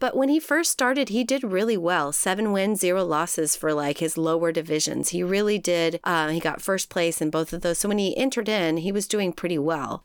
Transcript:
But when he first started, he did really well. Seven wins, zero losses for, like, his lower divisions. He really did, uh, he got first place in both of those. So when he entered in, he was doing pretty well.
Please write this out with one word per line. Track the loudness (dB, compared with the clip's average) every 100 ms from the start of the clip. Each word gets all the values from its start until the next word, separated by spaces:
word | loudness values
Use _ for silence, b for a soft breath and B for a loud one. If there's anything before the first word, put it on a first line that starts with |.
But | -2 2
when | 2
he | 2
first | 2 0 2
started, | 2 2 2 0
he | 0
did | 0 0
really | 0 0 2 2
well. | 2 2 0
Seven | -2 0 0 0
wins, | 2 0 2
zero | 2 2
losses | 2 0 0 -2 -2
for, | 0 0
like, | 0 0 -2
his | -2 0
lower | 0 2 2
divisions. | 0 -2 -2 0 -2 -2
He | -2
really | 0 0 2 0
did, | 0 2 2 0
uh, | 0 0 2
he | 0
got | -2 -4
first | -2 -2 -2
place | 0 0 0
in | -2
both | -2 -2
of | -4
those. | -2 0
So | 0
when | 0
he | 0 0
entered | 0 0 -2
in, | 0 0 0
he | 0
was | -2 -2
doing | 0 -2
pretty | -2 -2 0
well. | 0 -2 -4 -8